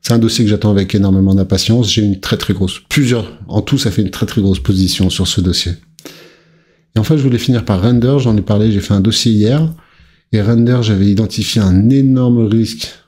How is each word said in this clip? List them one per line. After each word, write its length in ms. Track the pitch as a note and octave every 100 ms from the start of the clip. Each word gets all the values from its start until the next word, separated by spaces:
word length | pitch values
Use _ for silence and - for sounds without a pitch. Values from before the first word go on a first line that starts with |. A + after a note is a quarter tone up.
C'est 120 | -
un 60 | A#2+
dossier 260 | A2+ - A2
que 40 |
j'attends 220 | G#2 G#2
avec 240 | G2 F#2+ G#2+
énormément 400 | G2 F#2+ F#2+ G2
d'impatience. 580 | F#2+ F#2 - A2+ G#2+
J'ai 80 | -
une 180 | G#2 G2
très, 180 | - -
très 180 | - F#2+
grosse, 240 | F#2+ - _
plusieurs, 480 | - B2+ A#2+ G#2 - -
en 140 | G#2
tout, 160 | - C#3
ça 140 | A2
fait 100 | G2
une 80 | F#2+
très, 160 | - G#2
très 160 | -
grosse 200 | G2 F#2
position 500 | - F#2+ F#2 - F#2
sur 160 | - F#2
ce 140 | -
dossier. 320 | F#2 F2+ F2 E2+ _ - - - - _ _ _ _ _ _ A#2
Et 40 |
enfin, 160 | G#2+ D#3
je 60 |
voulais 160 | C3+ A#2+
finir 280 | B2+ B2 A2+
par 180 | F#2+
Render. 340 | G#2+ B2 A#2+ C#3+
J'en 180 | A#2+ G#2+
ai 60 |
parlé, 300 | F2+ G#2 A2
j'ai 80 | G2+
fait 160 | - G2+
un 40 |
dossier 320 | G2+ G#2+ A#2
hier. 400 | G#2+ G#2 C#3+ D#3+ D#3+ _ _ _ _ _
Et 100 | A2
Render, 380 | G2+ A#2 A#2 B2
j'avais 240 | A2 G2+ G2+
identifié 560 | G2+ A2 - G2 A2+
un 260 | G2 F#2 A2
énorme 560 | C#3 C3+ C3 B2 A#2+ A2
risque 400 | A2+ A2 - - -